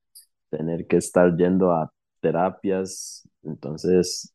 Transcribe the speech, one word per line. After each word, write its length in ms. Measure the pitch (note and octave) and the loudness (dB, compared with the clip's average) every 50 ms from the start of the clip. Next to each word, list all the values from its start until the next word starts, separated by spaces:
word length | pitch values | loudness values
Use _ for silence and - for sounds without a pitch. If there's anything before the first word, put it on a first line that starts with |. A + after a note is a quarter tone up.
| _ _ _ - - _ _ _ _ _ | _ _ _ -20 -20 _ _ _ _ _
tener 360 | D#2 D#2 D#2 E2 E2+ D#2+ D2 | -8 -6 -4 -4 -4 -6 -2
que 120 | - F2 F2 | 0 0 0
estar 360 | - - - F#2 F2+ F2+ F2 | 0 2 4 4 4 4 4
yendo 360 | D#2+ F2+ F2+ F#2 F#2 F#2+ F2+ | 4 2 2 4 4 2 2
a 180 | E2+ D#2+ D#2 - _ _ _ _ _ _ | 2 0 -2 -4 _ _ _ _ _ _
terapias. 1080 | - E2 D#2 E2 F2+ F#2+ F#2 - - G2 F#2+ F#2+ F#2+ F#2+ - - - - - - - _ _ _ | -4 -2 0 0 -2 -2 -4 -6 -4 -4 -4 -4 -4 -6 -10 -14 -16 -16 -18 -20 -20 _ _ _
Entonces, 920 | - - - - - C#2 D#2 - - F2+ F#2 F2+ F2 - - - - - | -14 -14 -14 -12 -12 -12 -10 -4 0 2 4 4 2 2 -4 -10 -12 -16